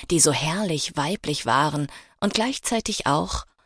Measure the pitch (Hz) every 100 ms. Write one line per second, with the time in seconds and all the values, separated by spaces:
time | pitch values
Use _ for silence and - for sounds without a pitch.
0 | - 170 151 139 156 185 208 151 - -
1 | 143 208 - 147 120 127 151 147 143 -
2 | - - 202 196 233 269 - 226 - 208
3 | - 147 180 - - _